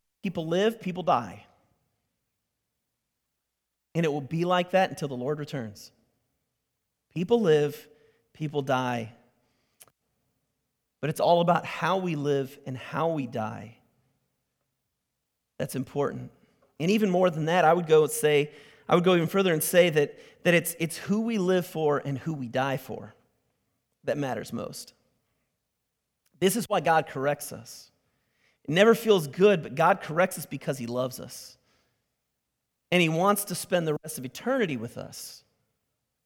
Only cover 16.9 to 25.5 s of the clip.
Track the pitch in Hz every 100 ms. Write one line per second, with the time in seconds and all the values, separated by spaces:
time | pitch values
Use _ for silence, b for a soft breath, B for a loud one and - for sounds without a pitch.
16.9 | 214 208 180 185 160 156 180 160 170 160
17.9 | 156 147 - 151 147 147 B B B -
18.9 | 170 175 175 160 196 190 160 - 180 175
19.9 | 151 143 - B B 180 175 170 - 160
20.9 | - - 208 226 220 180 185 165 160 151
21.9 | 143 139 131 165 151 123 123 135 131 -
22.9 | 101 110 - _ _ _ _ _ _ _
23.9 | _ 143 143 139 110 - 117 - - -
24.9 | _ _ _ _ _ _